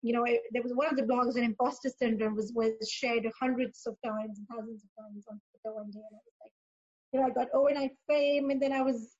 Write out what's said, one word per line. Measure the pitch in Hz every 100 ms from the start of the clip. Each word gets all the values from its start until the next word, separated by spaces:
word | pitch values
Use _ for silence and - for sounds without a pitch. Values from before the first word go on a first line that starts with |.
you | 233
know, | 233 240
it, | 233 -
there | 233
was | 247 247
one | 302
of | 269
the |
blogs | 226 247 247 240
on |
imposter | 240 214 247 247 269
syndrome | 262 240 220 214 214
was, | 202
was | 233 226 220 220
shared | - 254 233 226 -
hundreds | 254 247 247 - -
of | 208 233
times | 214 220 202
and | 208
thousands | 233 220 220
of | 202 -
times | 214 208 208
on | 214 _
Twitter | _ 220 220
one | 208
day. | 208
And | 214
I | 214
was | _ _
like, | 220 _ _ _ _ _ _
you | 262
know, | 269
I |
got | 247 247
overnight | 269 277 285 269 - -
fame, | 294 285 285 277
and | 277
then | 269
I | 269
was | 262 240 220 _